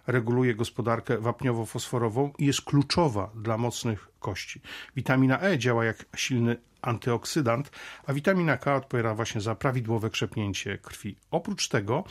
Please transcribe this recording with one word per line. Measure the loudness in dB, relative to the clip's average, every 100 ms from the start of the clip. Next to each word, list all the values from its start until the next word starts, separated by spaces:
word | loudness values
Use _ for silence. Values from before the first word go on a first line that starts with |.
| 0
reguluje | 0 2 2 2
gospodarkę | 2 -4 -2 0 0 0 0
wapniowo-fosforową | 0 0 0 0 -2 -6 -4 0 0 0 -2 0
i | 0
jest | 0
kluczowa | 2 2 2 2 2 0 -4
dla | -6 -2 0
mocnych | -2 -2 -4 -4 -8 -10
kości. | -8 -6 -10 -14 -14 -16 -8 -4
Witamina | 4 6 6 6
E | 2 2
działa | 2 2
jak | 2 -2 -8 -6
silny | -2 2 2 0 _ -8
antyoksydant, | -4 -2 -2 -2 -2 0 2 0 -2 -12 -16 -12 -6
a |
witamina | -2 2 2 2 2
K | 2 0
odpowiada | 0 0 0
właśnie | 0 -2 -2
za | -2
prawidłowe | 0 0 0 0 -2 -2
krzepnięcie | -2 -4 -2 -4 -4 -6 -8
krwi. | -10 -12 -12 -12 -6
Oprócz | -4 -4 -6 -2
tego | 0 0 -2 -4